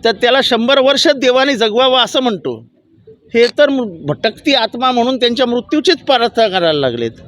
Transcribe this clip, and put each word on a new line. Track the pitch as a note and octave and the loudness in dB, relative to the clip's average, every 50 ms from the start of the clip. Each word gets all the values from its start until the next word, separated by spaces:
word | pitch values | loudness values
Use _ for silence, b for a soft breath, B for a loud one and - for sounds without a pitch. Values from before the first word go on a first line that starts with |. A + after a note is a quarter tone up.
| - | -2
तर | A3+ | -2
त्याला | A3+ - - A#3+ A#3+ C4+ C4 | -2 0 0 0 2 2 0
शंभर | - B3 A3+ A3+ A#3+ C#4 C#4 | 0 -2 -2 2 2 2 4
वर्ष | B3+ C4+ C#4+ C#4 - - | 4 2 2 2 0 0
देवाने | D4 C4 A3+ B3+ B3 B3+ C4+ C#4+ C#4 | 0 2 0 2 2 2 2 0 0
जगवावं | G#3+ A3+ A3 G#3 A#3+ B3+ C4 B3+ B3+ | 0 -2 0 0 0 2 2 2 2
असं | A#3+ G3+ - D4 | 0 0 -2 -2
म्हणतो, | C4 B3 G#3+ E3+ D3 C#3 A#2+ A2 A#2 _ _ _ _ _ _ _ _ - - _ _ _ - | -2 -2 -4 -4 -6 -8 -8 -8 -14 _ _ _ _ _ _ _ _ -20 -20 _ _ _ 0
हे | A#3 A#3+ A#3+ A#3 - | 2 2 2 4 2
तर | D4 C#4+ | 2 2
मृ-, | C#4 C4 A#3+ G#3 E3+ D#3+ D#3 | 2 -2 -4 -6 -10 -10 -6
भटकती | C#3 D3 - - A3+ G#3+ - - D4+ C#4 | -6 -6 -4 -4 -6 -6 -4 -4 -2 0
आत्मा | B3+ A3+ A3+ - A#3+ C4 B3+ | 0 -2 -4 -4 -2 -2 0
म्हणून | B3+ A#3+ A#3 B3 C4 B3 | 0 0 0 -2 -2 -2
त्यांच्या | A3 A#3+ A#3+ A3 C4 | -2 -2 0 0 -2
मृत्यूचीच | B3 A#3+ B3 A#3+ - - D4+ C4+ - E4+ C4 | -2 -2 -4 -4 -2 -4 -2 0 0 0 0
प्रार्थना | - - C4+ A#3+ A#3 A#3 - A#3+ A3+ G#3+ | 2 0 2 2 2 0 0 0 0 0
करायला | F#3 F#3+ F3 E3 D#3 D3 | 0 0 0 0 0 0
लागलेत. | C#3 C3 A#2 A#2+ A#2 A2+ A2+ - - | 0 -2 -2 -2 -6 -6 -8 -10 -20